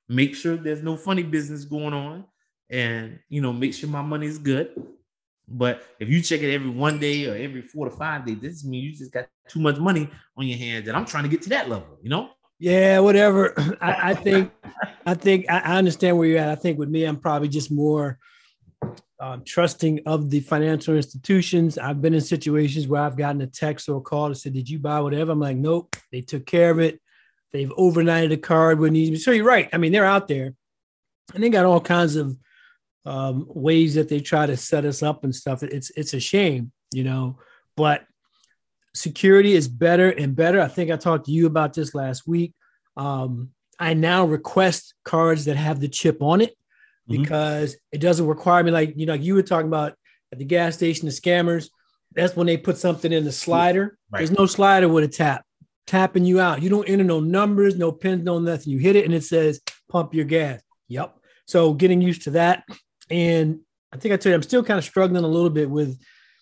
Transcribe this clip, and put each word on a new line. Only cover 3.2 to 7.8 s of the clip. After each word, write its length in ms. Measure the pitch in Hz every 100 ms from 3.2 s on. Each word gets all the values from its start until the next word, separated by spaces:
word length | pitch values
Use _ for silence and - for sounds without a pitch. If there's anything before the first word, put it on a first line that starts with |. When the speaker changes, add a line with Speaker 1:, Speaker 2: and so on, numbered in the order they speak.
| _
Speaker 1:
you 100 | 147
know, 140 | 131
make 220 | 120 135 -
sure 120 | 151
my 140 | 147
money 240 | 147 151 151
is 140 | 151
good. 320 | 143 135 175 - - - _ _ _ _ _
But 380 | 120 123 117 - -
if 100 | 110
you 120 | 165
check 200 | 165 156
it 120 | 143
every 160 | 143 135
one 300 | 123 151 151
day 280 | 147 147 139
or 80 | -
every 260 | 139 131
four 260 | 120 151